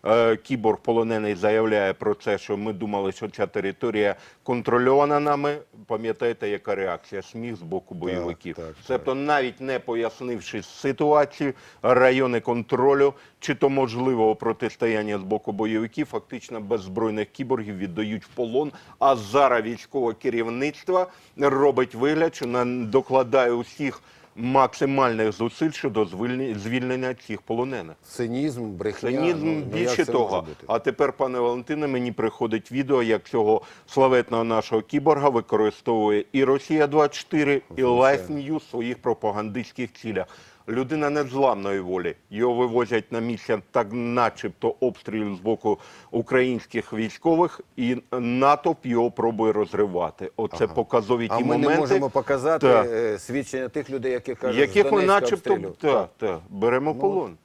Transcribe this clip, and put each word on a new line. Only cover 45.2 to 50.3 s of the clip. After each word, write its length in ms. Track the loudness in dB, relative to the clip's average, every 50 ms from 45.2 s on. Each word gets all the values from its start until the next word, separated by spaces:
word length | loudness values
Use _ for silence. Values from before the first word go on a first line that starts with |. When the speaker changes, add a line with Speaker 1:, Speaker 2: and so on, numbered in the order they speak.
| -4 -4 -6
Speaker 1:
з 40 | -4
боку 400 | -2 -2 -2 0 0 -2 -2 -2 -6 -20 -20 -20 -18 _
українських 840 | -4 -4 -2 2 2 2 2 2 0 -4 -6 _ -8 -8 -6 -6 -4
військових, 680 | -4 -4 -4 -6 -2 2 2 4 4 4 2 0 -12 -20 _ _
і 220 | -4 -2 -2 -2 -4 _ _ -6 -4
натовп 640 | -2 -2 0 4 4 4 4 4 2 -2 -2 -2 -4
його 260 | -2 2 2 2 0
пробує 420 | 0 0 -2 -2 0 2 0 2 2
розривати. 800 | 2 -2 -2 0 0 0 0 0 -2 -2 -4 -6 -10 -12 -10